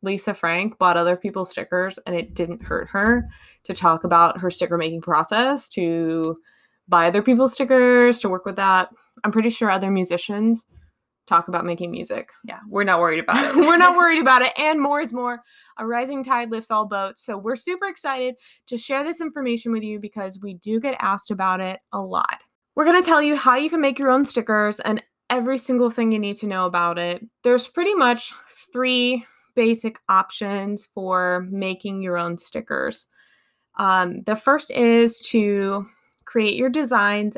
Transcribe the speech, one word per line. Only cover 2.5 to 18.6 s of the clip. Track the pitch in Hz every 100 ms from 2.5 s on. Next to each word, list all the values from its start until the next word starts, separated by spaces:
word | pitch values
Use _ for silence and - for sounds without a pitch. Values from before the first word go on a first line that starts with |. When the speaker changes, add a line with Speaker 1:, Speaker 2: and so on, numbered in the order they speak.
| 175
Speaker 1:
hurt | - - -
her | 196 208 240 240 - - _ _
to |
talk | 185 180 160 175
about | 170 170 -
her | 180
sticker | 170 175 170
making | 160 165
process, | 160 156 160 214 254 277 -
to | - 175 165 165 165 160 165 _ _ _ _ _
buy | 175 170
other | 190
people's | 208 240 262
stickers, | - 262 254 247 247 240 233
to | 208
work | 185 190
with | 190
that. | 196 185 185 _ _ _ 214
I'm |
pretty | 220 220
sure | 226 220
other | 185 190
musicians | 190 180 - - 208 220 226 _ - _ _ _ _ _
talk | 170 175
about | 175 175
making | 170 175
music. | 175 180 - - _ 220
Speaker 2:
Yeah, | - 214
we're | 202 202
not | 175
worried | 170 160
about | - 247
it. | 285 277
Speaker 1:
<laughs> |
We're | 311 339
not | 359 349
worried | 349 320
about | 269 254
it. | 254 -
And | 302 311
more | 285 294
is | 302
more. | 240 247 240 _ _ _ -
A | 220
rising | 233 262 277
tide | 262 254 240
lifts | 220 226
all | 220 214
boats. | 202 196 -
So | - 202
we're | 202 247
super | - 359 392
excited | 359 294 262 254 254 _ _